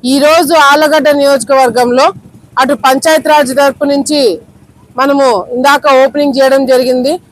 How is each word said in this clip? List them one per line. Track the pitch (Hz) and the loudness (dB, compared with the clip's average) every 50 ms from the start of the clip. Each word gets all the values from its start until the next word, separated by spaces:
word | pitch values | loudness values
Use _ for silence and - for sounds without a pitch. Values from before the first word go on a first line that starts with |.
| - 247 262 | -4 -2 -2
ఈరోజు | 285 269 294 311 330 349 269 339 320 294 277 | 0 2 2 2 2 0 0 2 2 2 2
ఆలగడ్డ | 285 302 311 302 294 311 277 302 294 285 | 2 2 2 0 0 0 0 0 0 0
నియోజకవర్గంలో | 277 277 277 269 - - 277 262 262 247 226 247 247 240 247 254 277 349 392 - - - _ - _ _ _ - 262 | 0 0 0 -2 -2 -2 0 0 0 0 0 -2 -2 0 0 0 0 0 -2 -6 -18 -20 _ -20 _ _ _ -4 -2
అటు | 247 285 233 - 262 | -2 -2 -2 0 0
పంచాయత్ | 262 269 - 320 311 311 - 311 302 | 0 0 0 0 -2 0 0 0 0
రాజ్ | 302 294 247 262 254 | 0 0 0 0 0
తరపు | 285 277 262 - 294 285 285 | 0 0 0 -2 -4 -2 -2
నుంచి | 285 277 - 302 294 269 226 180 151 - _ - - _ _ _ _ - _ - 247 262 | -4 -2 -4 -2 -2 0 -2 -2 -4 -10 _ -20 -20 _ _ _ _ -20 _ -6 -4 -2
మనము | 277 277 277 277 262 233 190 - - 247 247 | 0 0 0 0 0 0 -2 -4 -6 -8 -2
ఇందాక | 254 269 285 285 - 302 277 262 262 | 0 0 0 2 2 2 2 2 2
ఓపెనింగ్ | 269 - 294 294 285 262 269 | 0 0 -2 -2 -2 0 0
చేయడం | 269 262 269 269 277 247 262 | 0 2 2 0 0 2 0
జరిగింది | 254 262 247 254 254 247 269 320 359 - _ | 0 2 0 -2 -2 -2 -2 -4 -4 -8 _